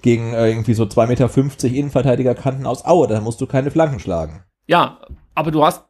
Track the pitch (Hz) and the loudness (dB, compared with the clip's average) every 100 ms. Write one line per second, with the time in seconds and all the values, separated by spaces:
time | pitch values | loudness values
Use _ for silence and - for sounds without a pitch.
0 | 123 117 117 117 113 110 110 110 107 - | 2 0 0 0 0 0 0 0 0 2
1 | 117 123 123 - 139 - 131 127 147 135 | 2 2 2 2 -2 -2 -4 -2 -2 0
2 | 135 120 127 123 135 135 127 123 - 175 | 0 2 0 0 -4 -6 -6 -6 2 4
3 | 120 107 107 120 131 135 139 156 160 127 | 4 0 -4 -6 -4 -2 0 0 0 -2
4 | 98 85 80 80 _ _ - 170 127 - | -4 -6 -6 -12 _ _ 0 0 0 -4
5 | - - _ - 156 156 151 - | -20 -20 _ -6 -2 2 0 0